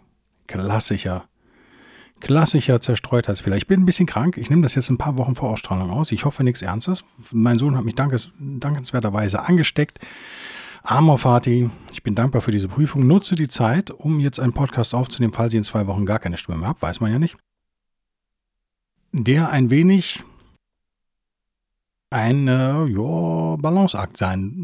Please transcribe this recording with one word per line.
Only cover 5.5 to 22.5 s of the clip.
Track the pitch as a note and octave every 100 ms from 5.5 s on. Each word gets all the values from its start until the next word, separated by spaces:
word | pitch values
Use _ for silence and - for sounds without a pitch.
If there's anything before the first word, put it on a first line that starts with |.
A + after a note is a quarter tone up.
Ausstrahlung | A#2 - F#2 F#2
aus. | F#2+ D#3
Ich | G#2+ D3
hoffe, | -
nichts | B2+ A#2+
Ernstes. | F#2+ G2+ D3 F#3 - - A2+
Mein | A2+ A#2 A#2+
Sohn | C#3+ C3
hat |
mich | A2+
dankes-, | - C#3+ B2+ - -
dankenswerterweise | C#3 C#3 C#3 D3 B2 B2+ A2 G2+ G#2+ F#2+ -
angesteckt. | F3 D3+ - D3 - - - - - - - - -
Armer | - B2 D#3+ C#3
Vati, | C3+ A#2+ B2+ A#2+ A#2+ - -
ich | -
bin | - G#2
dankbar | B2+ B2+
für | A2+
diese | G#2 F#2+
Prüfung. | F#2+ D3 C#3 B2+
Nutze | F#3 - E3+
die | D3+
Zeit, | - A2 C#3+ -
um | - D3 D#3
jetzt | C#3 -
einen | C3
Podcast | A2+ C#3 - A#2 A#2+
aufzunehmen, | B2+ - A#2
falls | - A#2
ich | A2+
in |
zwei | G#2 A2 G2+
Wochen | G2 G2
gar | G#2+
keine | F2+ F2
Stimme | - E2
mehr | F2+
habe. | D#3+
Weiß | D#2 F2+
man | A2
ja | A#2
nicht. | E3 - _ _ _ _ _ _ _ _ _ _ _ _ _ _ _ _ _
Der | D#3 A2 C#3+ D#3+
ein | D3 B2
wenig | C3+ F3 G3 E3+ - - - _ _ _ _ _ _ _ _ _ _ _ _ _ _ _ _ -
ein, | A#2 A2+ C3+
äh, | C3+